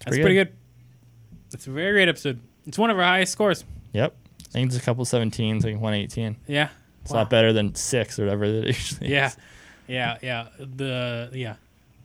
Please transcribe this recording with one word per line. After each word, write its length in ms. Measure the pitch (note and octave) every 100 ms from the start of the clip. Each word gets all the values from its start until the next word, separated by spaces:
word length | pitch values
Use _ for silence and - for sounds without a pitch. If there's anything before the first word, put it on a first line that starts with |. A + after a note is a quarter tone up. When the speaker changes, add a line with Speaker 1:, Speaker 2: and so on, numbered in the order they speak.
Speaker 1:
That's 40 | -
Speaker 2:
pretty 160 | B2
Speaker 1:
pretty 120 | D#3+ F#3+
Speaker 2:
good. 120 | F#3
Speaker 1:
good. 60 | - _ _ - _ _ _ - - -
It's 120 | B2 -
a 40 |
very 220 | C3+ F#3
great 160 | G#3 F3+
episode. 320 | C#3+ C#3+ B2 - _ -
It's 120 | F3+
one 120 | A3+
of 80 | G3
our 60 |
highest 280 | F3 F#3 F#3
scores. 320 | - G#3 E3 - - -
Speaker 2:
Yep. 220 | G#2 C3+ - _ -
I 40 | -
think 180 | B2 B2+
there's 100 | B2
a 20 |
couple 200 | B2 A#2+
seventeens, 600 | B2 A#2+ A2+ - A2 A2
like 160 | A2+ G#2+
one 140 | A2
eighteen. 420 | G#2 G2 - A2+ G#2 -
Speaker 1:
Yeah. 220 | C#3+ D3 - _ _
Speaker 2:
It's 80 | -
Speaker 1:
Wow. 80 | A#2
Speaker 2:
a 20 |
lot 100 | A2
better 220 | A#2 A2+
than 220 | A2 G2+
six 440 | - - B2 G#2+ -
or 60 |
whatever 260 | G2+ G#2 G#2
that 100 | A2
it 20 | A2
usually 420 | B2+ - - -
Speaker 1:
Yeah. 180 | C#3 C3+
Speaker 2:
is. 80 | - - - - - -
Speaker 1:
Yeah, 320 | B2+ A#2 A2+
yeah. 240 | B2+ A#2 A2+ -
The, 720 | C3+ C3 C3+ B2+ B2 A#2 A#2+
yeah. 220 | C3 A#2+ G#2 _ _ _ _